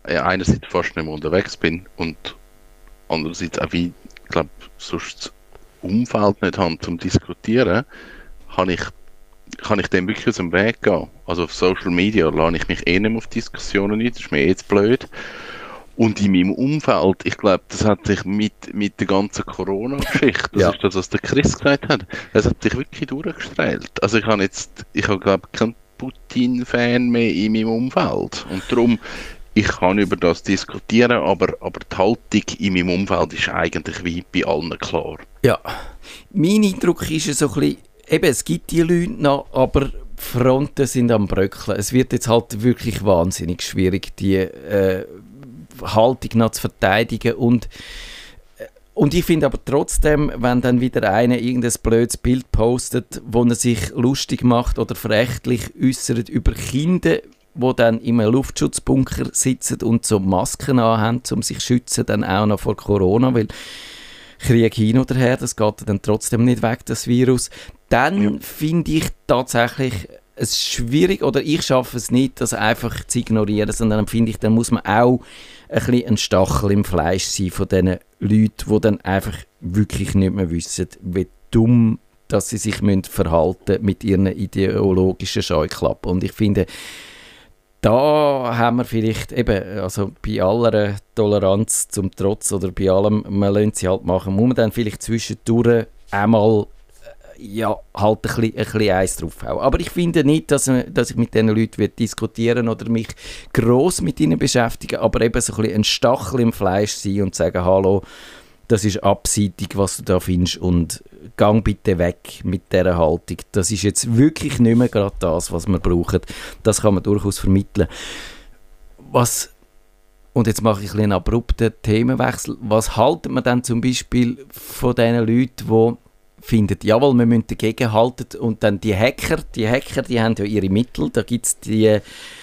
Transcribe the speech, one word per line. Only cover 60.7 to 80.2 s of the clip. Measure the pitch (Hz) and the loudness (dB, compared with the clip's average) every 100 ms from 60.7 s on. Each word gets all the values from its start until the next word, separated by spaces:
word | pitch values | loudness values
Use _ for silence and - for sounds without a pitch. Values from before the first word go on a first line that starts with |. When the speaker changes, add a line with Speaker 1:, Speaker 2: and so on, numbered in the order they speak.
| 127 | 2
Speaker 2:
anhaben, | 113 113 107 120 - | 4 2 0 -2 -2
um | 107 | -4
sich | - 123 | -4 -6
zu | - | 0
schützen, | 123 - - - | 0 0 -4 -2
dann | 104 | -2
auch | 101 95 104 | 0 2 2
noch | 104 | 0
vor | - 104 | -2 -4
Corona, | - 101 92 107 127 | 0 2 4 4 4
weil | 123 107 - - - - - - - - - | 2 -2 -6 -16 -18 -18 -20 -20 -20 -20 -6
Krieg | - 117 113 - | 2 4 4 2
hin | 107 120 | 2 2
oder | 131 127 | 2 2
her, | 123 127 | 2 0
das | 123 - | -2 -2
geht | 107 - - | -2 -2 -4
dann | 101 | -2
trotzdem | - 107 - 117 123 | 0 -2 0 2 2
nicht | 120 | 2
weg, | 113 120 - | 0 -4 -6
das | 113 - | -6 0
Virus. | 123 127 123 - - - - _ | 2 4 2 0 -10 -20 -20 _
Dann | 120 139 196 | 2 2 2
Speaker 1:
Ja. | 208 214 | 0 0
Speaker 2:
finde | - - 151 170 - | -8 -6 -2 0 0
ich | 156 165 - - | 0 -2 -4 0
tatsächlich | 123 131 120 117 - 131 101 - - _ - | 0 0 0 0 -2 -4 -4 -10 -16 _ -6
es | 110 - | -4 -2
schwierig, | - - 117 139 180 196 | -4 -4 -2 2 2 2
oder | - 131 | 0 0
ich | 139 160 | 0 -2
schaffe | - 131 127 123 | 2 0 0 -6
es | - | 0
nicht, | 123 135 - | 2 2 0
das | 123 110 | -4 -2
einfach | 107 113 117 - - | 0 0 -4 -8 -4
zu | 120 | -4
ignorieren, | - 113 104 104 107 | 0 0 2 0 -2
sondern | - 113 107 | 0 0 2
dann | 104 | 0
finde | 120 113 | 0 0
ich, | 107 | 0
dann | 107 | 2
muss | 110 - | 2 2
man | 104 | -2
auch | - 104 123 127 - - - - - | 0 4 4 4 -2 -18 -20 -20 -8
ein | - 117 | -4 0
bisschen | 123 120 | 0 2
ein | 107 | -2
Stachel | - 95 92 - 101 | 2 2 2 0 2
im | 101 | 2
Fleisch | 101 90 78 95 - | 2 0 0 0 -2
sein | - 95 | -4 -4
von | - 95 | -2 0
diesen | 95 92 90 - _ | 2 2 0 -6 _
Leuten, | 101 107 110 - - | 2 4 4 0 0
die | 107 | 2
dann | 110 101 | 2 0
einfach | - 95 104 90 - _ | 0 -2 -2 -8 -14 _
wirklich | - 95 104 - 98 | -4 0 0 -2 -2
nicht | 98 | 2